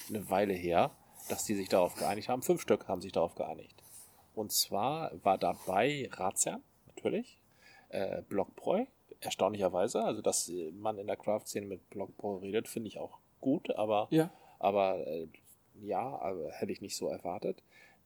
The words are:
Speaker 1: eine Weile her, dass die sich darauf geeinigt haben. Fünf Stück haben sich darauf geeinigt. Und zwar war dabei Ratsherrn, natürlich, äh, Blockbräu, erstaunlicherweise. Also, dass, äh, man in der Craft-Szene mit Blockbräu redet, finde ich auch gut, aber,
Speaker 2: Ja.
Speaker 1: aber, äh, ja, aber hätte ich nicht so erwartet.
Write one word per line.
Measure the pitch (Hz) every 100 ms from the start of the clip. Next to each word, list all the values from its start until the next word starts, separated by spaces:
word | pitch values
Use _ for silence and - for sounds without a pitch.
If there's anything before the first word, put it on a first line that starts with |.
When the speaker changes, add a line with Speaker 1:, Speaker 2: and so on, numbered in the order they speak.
| -
Speaker 1:
eine | 107 92
Weile | 95 104
her, | 90 87 85 135 - _ - -
dass | 101
die | -
sich | 101 92
darauf | 101 87
geeinigt | - 78 104 101
haben. | 127
Fünf | - 175
Stück | - 107 -
haben | 92
sich | 95
darauf | 90 85
geeinigt. | - - 80 - - - - - - _
Und | - 104
zwar | - - 98 117 151 165 -
war | 101 95
dabei | 87 90 - 95 127 147 123
Ratsherrn, | - 92 - - 202 - _ -
natürlich, | - - 202 247 - _ _ - - -
äh, | 92 95 90 -
Blockbräu, | 101 90 - - 190 262 _ _ -
erstaunlicherweise. | - - 101 104 92 90 107 196
Also, | 220 110
dass, | 95 - -
äh, | 87 80
man | 92 107 107
in | 101
der | 98
Craft-Szene | - 107 - 113 101
mit | 90 _
Blockbräu | 101 95 - 104 95
redet, | 98 104 113
finde | - 110
ich | -
auch | - - _ _
gut, | 135 123 - -
aber, | 107 104 110
Speaker 2:
Ja. | 160 165 - - -
Speaker 1:
aber, | 95 101 95 90 71
äh, | 82 80 - - - _ 101
ja, | 104 95 120 139
aber | 85 92 76
hätte | - 104
ich | 95
nicht | 98 -
so | 85
erwartet. | 78 - 87 - - _ - - _